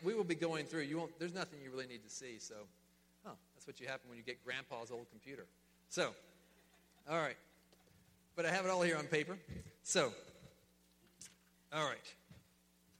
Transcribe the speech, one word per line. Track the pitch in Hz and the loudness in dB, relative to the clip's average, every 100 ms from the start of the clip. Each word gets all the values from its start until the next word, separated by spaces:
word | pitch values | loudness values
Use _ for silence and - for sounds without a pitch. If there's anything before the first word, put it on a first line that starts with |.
we | 170 | 2
will | 226 | 2
be | 175 170 | 2 2
going | 165 156 143 | 2 0 -2
through. | 160 | -2
You | 143 160 | 0 -2
won't, | 165 160 | -2 -4
there's | 175 | -6
nothing | 185 160 147 | -4 -6 -6
you | 135 | -8
really | 131 127 | -6 -6
need | 120 | -10
to | 107 | -10
see. | - 131 110 | -10 -10 -10
So, | - 107 101 - _ _ _ _ 208 | -10 -12 -14 -20 _ _ _ _ -14
huh, | 107 _ | -14 _
that's | - - | -16 -16
what | 131 | -10
you | 127 | -6
happen | 131 123 | -6 -8
when | 117 | -10
you | |
get | 113 123 123 | -8 -6 -4
Grandpa's | 131 135 123 117 | -4 -4 -6 -6
old | 120 120 | -8 -8
computer. | 110 135 135 92 _ _ _ - | -16 -14 -12 -14 _ _ _ -4
So, | 180 139 - - - - - - - - - - | 0 2 -2 -16 -20 -20 -20 -20 -20 -20 -14 0
all | 165 | 2
right. | 147 113 - - - - - - - - _ - | 2 -2 -12 -20 -20 -20 -20 -20 -20 -20 _ 0
But | 165 | 4
I | |
have | 185 185 | 4 4
it | |
all | 185 | 6
here | 175 160 | 6 6
on | 147 | 4
paper. | 151 151 190 - - - - | 2 2 -4 -8 -8 -10 -10
So, | - 185 131 - - - - - - _ _ _ - - - - _ _ _ | 2 4 4 2 -12 -18 -20 -20 -20 _ _ _ -20 -20 -20 -20 _ _ _
all | 151 147 | 0 0
right. | 110 - - - - - _ _ _ _ | -2 -8 -18 -20 -20 -20 _ _ _ _